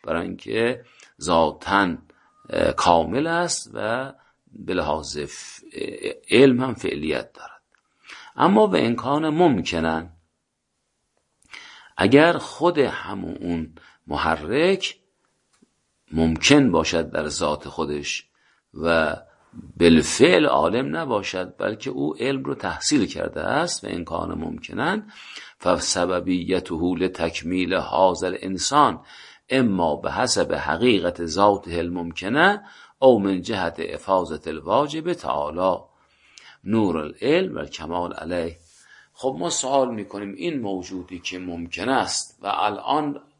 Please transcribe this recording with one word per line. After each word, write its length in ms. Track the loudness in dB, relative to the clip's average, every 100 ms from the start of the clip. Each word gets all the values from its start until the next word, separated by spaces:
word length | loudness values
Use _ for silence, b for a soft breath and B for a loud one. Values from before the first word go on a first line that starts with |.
برای 240 | -4 -4 -4
اینکه 580 | -10 -6 -2 -2 -2 b b b _
ذاتاً، 720 | 2 4 4 0 0 2 2 -2 _ b b _ -6
اه، 240 | 0 0
کامل 540 | 2 4 4 4 -2 -2
است 420 | -2 -2 -4 -8
و 400 | -8 -4 -4 -6 -14 b b _
به 200 | -14 -4
لحاظ 440 | -2 -2 -4 -4 -10
ف-، 460 | -10 -12 -18 -20 -18 -12 -10 -8 -8 -10 2
علم 320 | 6 8 6
هم 100 | 0
فعلیت 600 | -4 -6 -4 -4 -4 -6
دارد. 280 | -18 -20 -20 _ _ _ B B B B 0
اما 320 | 4 6 4
و 80 | 4
ان 200 | 2 0
کان 340 | -2 -2 0
ممکناً، 760 | 4 4 4 0 -2 0 -2 -6 _ _ _ _ _ _ _ _ _ _ _ _ _ _ B B B B 0
اگر 360 | 6 8 8 4
خود 400 | -6 0 0 2
همون 600 | 0 0 -10 -8 -8 -8
اون 320 | -4 -4 -6 -12 b b -8
محرک 920 | -2 -2 -2 -2 0 2 2 -4 -10 _ _ _ _ _ _ _ _ _ _ _
ممکن 600 | 0 0 2 6 6 6
باشد 400 | 2 2 -2 -2
در 160 | -4 -6
ذات 400 | -4 -2 -4 -8
خودش 580 | -6 -4 -4 -6 -10 -12 _ _ _ _
و 420 | -4 2 2 2 -4 -12 b b -20 -20 4
بالفعل 680 | 6 6 4 4 6 6 4
عالم 520 | 4 2 0 -2 -6
نباشد، 560 | -2 -4 -4 -8 -10 -6
بلکه 320 | -6 -6 -8
او 260 | -4 -4 -2
علم 260 | -4 -4
رو 120 | -6 -6
تحصیل 500 | -6 -4 0 2 2
کرده 360 | -2 -6 -4
است، 420 | -2 -2 -2 -6
و 40 | -8
ان 160 | -8
کان 360 | -6 -6 -4 -6
ممکناً 640 | -8 -10 -10 -4 -2 -4 -8 B B B B _
فسببیته 1160 | 0 0 0 0 0 0 0 -2 0 -2 -2 -2 -2 0
لتکمیل 760 | -2 -2 -4 -4 -4 -2 0
هذا 540 | 0 0 4 4 4 -4
الانسان 760 | -4 -8 -6 0 4 4 2 B B B B _
اما 460 | 2 2 2 0 0
بحسب 580 | -4 -2 0 0 0
حقیقت 720 | -2 -2 2 4 4 0 -4 -4
ذاته 460 | 4 4 4 -2
الممکنه 920 | -4 -4 -4 -8 -8 -4 2 2 2 B B B _
او 200 | 6 6
من 220 | 4 -2
جهت 340 | -4 -4 -4 -4
افاظة 720 | -8 -8 0 0 0 -6 -8
الواجب 640 | -8 0 0 0 -4 -6
تعالی 680 | -6 -4 -4 -4 0 0 0 -6 b b b b b b b
نور 340 | -2 0 2 0
العلم 580 | -6 -4 0 0 0 -6
و 100 | -10
کمال 480 | -12 -8 -6 -6
علیه. 440 | -8 -6 -4 -4 -8 b b b b b
خب، 220 | _ -6 -4
ما 100 | -6
سوال 440 | -4 0 2 2
می‌کنیم 400 | -2 -8 -10 -10 -6
این 220 | -6 -4
موجودی 600 | -4 -6 -6 -12 -10 -12
که 200 | -10 -10
ممکن 500 | -10 -10 -10 -6 -2
است 480 | 0 0 -6 -8 _
و 60 | -6
الان 760 | -2 -2 -2 -4 -2 -2 -8 _